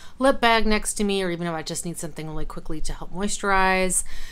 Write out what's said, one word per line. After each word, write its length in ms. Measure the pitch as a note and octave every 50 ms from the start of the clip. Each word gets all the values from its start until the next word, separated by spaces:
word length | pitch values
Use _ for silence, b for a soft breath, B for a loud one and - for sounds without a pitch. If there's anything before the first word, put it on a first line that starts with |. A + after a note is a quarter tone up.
| B B B B
lip 200 | B3+ C#4 C4+ C4+
bag 240 | - A#3 A3+ A3 G#3
next 300 | G#3+ G#3+ G#3 - - -
to 100 | - G#3
me, 200 | G3+ G3 G3 F#3+
or 60 | F3
even 180 | E3+ E3 F3 E3+
if 60 | E3
I 80 | D#3+
just 220 | D3+ - E3+ - -
need 140 | F3 E3 -
something 300 | - D#3 D3+ - D#3 D#3
really 160 | D#3 D#3 D3+
quickly 360 | - - E3+ - - D#3+ D#3
to 100 | - -
help 200 | D3 - D#3 -
moisturize. 920 | - F3 G3+ G#3 - - - G3+ G3 F#3+ F#3+ F#3+ F#3 F#3 F#3 F3+ F3+ - - B B B B B